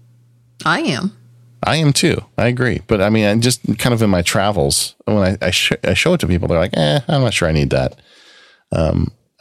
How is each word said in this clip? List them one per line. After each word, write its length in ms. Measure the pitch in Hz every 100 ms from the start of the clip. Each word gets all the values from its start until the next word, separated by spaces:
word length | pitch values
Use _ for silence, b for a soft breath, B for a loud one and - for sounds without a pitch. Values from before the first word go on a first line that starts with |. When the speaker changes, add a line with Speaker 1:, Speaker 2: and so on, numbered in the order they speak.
| _ _ _ _ _ -
Speaker 1:
I 160 | 160 175
am. 360 | 311 135 202 - - - _ _
Speaker 2:
I 140 | - 143
am 160 | 151
too. 320 | 135 165 - - -
I 80 | 110
agree. 320 | 123 127 76 -
But 140 | 110
I 100 | 98
mean, 140 | 110 104
I 100 | 110
just 240 | 123 120 - 104
kind 140 | 131
of 80 | 117
in 80 | 110
my 120 | 92
travels, 720 | 85 107 98 101 71 85 - -
when 120 | - 107
I, 280 | 92 101 -
I, 40 |
sh-, 220 | - - -
I 100 | -
show 200 | 95 -
it 40 | 180
to 60 | 85
people, 220 | 87 90
they're 100 | 85
like, 180 | 92 -
"Eh, 240 | 76 73 -
I'm 140 | 147
not 120 | 123
sure 140 | 98 82
I 40 |
need 180 | 78 69
that." 300 | 67 65 - b b b b b b b
Um, 400 | - 80 87 - - _ -